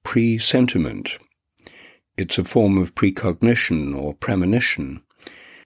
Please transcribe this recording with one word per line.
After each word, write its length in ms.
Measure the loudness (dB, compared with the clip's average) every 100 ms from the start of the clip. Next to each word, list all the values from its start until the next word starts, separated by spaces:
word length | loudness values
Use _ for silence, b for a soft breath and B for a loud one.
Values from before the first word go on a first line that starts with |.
presentiment. 1120 | -2 0 2 2 2 2 2 0 -2 -6 -10 -12 _ _ _ _ B B B B _ -8
It's 220 | -4 -2
a 60 |
form 340 | 0 2 4 4
of 160 | 0
precognition 960 | 0 0 0 -4 0 2 2 0 -2 -2
or 220 | -6 -8
premonition. 880 | -6 -2 0 2 2 0 -2 -6 -10 _ B B B B B